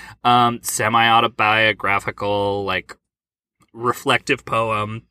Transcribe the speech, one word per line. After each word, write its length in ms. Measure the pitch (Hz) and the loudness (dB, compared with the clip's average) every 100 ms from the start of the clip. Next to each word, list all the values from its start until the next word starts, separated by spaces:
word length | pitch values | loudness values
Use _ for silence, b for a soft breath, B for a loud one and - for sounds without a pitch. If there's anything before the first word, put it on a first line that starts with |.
| B - | B -4
um, 360 | 123 123 120 117 | 2 4 4 0
semi-autobiographical, 2000 | - - 110 113 117 113 117 - 107 110 110 104 95 101 - - 101 101 101 101 98 | -6 -4 0 4 4 4 2 0 2 2 2 0 -2 -2 -4 -6 -4 -2 -2 -2 -4
like, 320 | 92 - - _ _ _ _ _ _ _ | -6 -8 -16 _ _ _ _ _ _ _
reflective 720 | 113 120 - 139 120 - 131 | -6 -4 -2 0 -2 -2 -6
poem 600 | - 113 113 107 107 110 - | -4 -4 -2 -4 -6 -10 -16